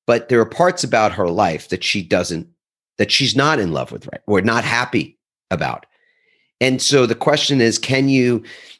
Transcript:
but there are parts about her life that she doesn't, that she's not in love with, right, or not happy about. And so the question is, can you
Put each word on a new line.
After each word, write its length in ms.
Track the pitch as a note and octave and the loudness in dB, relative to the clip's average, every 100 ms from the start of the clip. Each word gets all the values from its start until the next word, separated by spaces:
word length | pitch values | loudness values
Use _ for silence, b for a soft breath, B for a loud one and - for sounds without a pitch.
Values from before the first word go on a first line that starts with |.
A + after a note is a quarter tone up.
| - | 0
but 200 | A#2 - | 0 2
there 120 | A#2+ | 2
are 60 | A2 | 2
parts 360 | - F3+ F3+ | 2 0 0
about 300 | B2 A2+ G#2+ | -2 2 2
her 160 | F#2 F2 | 0 -2
life 400 | F2+ F#2 D#2 - | 2 0 -2 -6
that 160 | F#2 | -6
she 180 | - G2+ | -4 -4
doesn't, 460 | E2 F#2 E2+ E2 E2 _ _ _ _ - | 0 -2 -2 -6 -10 _ _ _ _ -4
that 140 | G2+ | -2
she's 240 | - B2+ A#2 | 0 0 2
not 240 | D3 D3 | 2 2
in 120 | F2+ | -2
love 200 | C#2+ A#1+ | -4 -6
with, 140 | - - | -12 -16
right, 80 | - - | -12 -2
or 140 | G2 | 0
not 240 | G#2+ A#2 | 2 0
happy 520 | B2+ A#2+ B2+ G#2 C#2 _ _ _ - | 0 -2 -2 -4 -6 _ _ _ -8
about. 340 | E2 C#2 - _ _ _ _ _ _ _ - | -6 -4 -8 _ _ _ _ _ _ _ -2
And 220 | C3 B2+ | -2 0
so 240 | - C#3+ A#2+ | 2 4 2
the 80 | |
question 460 | A2+ D#3 D3 - C#3 | 2 0 0 0 2
is, 180 | A2+ G#2 | 2 0
can 300 | - C3+ C#3 | -2 0 2
you 340 | C3+ B2 A#2 B B B | 2 2 0 B B B